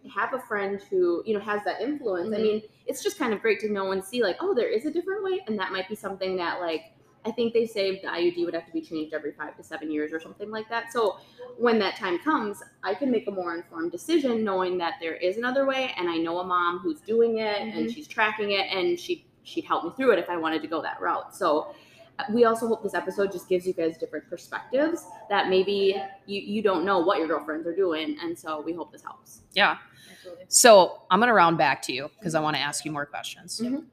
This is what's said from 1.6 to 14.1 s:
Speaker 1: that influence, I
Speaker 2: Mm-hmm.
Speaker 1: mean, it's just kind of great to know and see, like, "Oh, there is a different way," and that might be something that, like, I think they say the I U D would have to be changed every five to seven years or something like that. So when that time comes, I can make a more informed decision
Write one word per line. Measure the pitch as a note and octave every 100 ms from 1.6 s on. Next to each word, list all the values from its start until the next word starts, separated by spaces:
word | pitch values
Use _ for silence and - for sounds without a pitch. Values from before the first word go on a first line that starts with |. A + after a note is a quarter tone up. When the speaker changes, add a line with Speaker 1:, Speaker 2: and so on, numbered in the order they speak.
Speaker 1:
that | G3 -
influence, | A3+ D4 B3 F3+ F#3
I | G#3+
Speaker 2:
Mm-hmm. |
Speaker 1:
mean, | A3 G#3+ - _ -
it's | C4+
just | G4+ -
kind | B3+
of | G3+
great | A3+ G#3
to | A3
know | G3+ G3
and | F#3+
see, | F#3+ B3
like, | G#3 E3+
"Oh, | F4+
there | D4+ G#3
is | G#3+
a | D4+
different | D#4+ F4 G4
way," | G4 F#4+ -
and | G#3+
that | F#3
might | F#3+ F#3
be |
something | G#3+ G3 F#3+ F#3+ F#3
that, | E3+ -
like, | E3+ D#3+ - _ _ _
I | A3
think | A3+ A#3
they | A#3 A3+
say | G#3+ G3 F#3+
the | -
I | E3+
U | F3
D | E3+
would | E3+
have | E3 E3+
to |
be | D#3+
changed | D#3 D#3+ D#3
every | D#3 D3
five | - D3+ -
to |
seven | F3 D#3 D#3
years | D3+ D3+
or | D#3+
something | F3 G3 G#3
like | A3 G#3+
that. | A3+ G#3+
So | B3 G#3+ - - - - -
when | A#3+ A3+
that | F#3+ -
time | G3 F3
comes, | D4 D#4 G#3+ G3+ - _
I | F#3+
can | G#3 C#4
make | A3+ -
a |
more | G3 F3
informed | E3+ E3+ E3+ E3+
decision | F3 -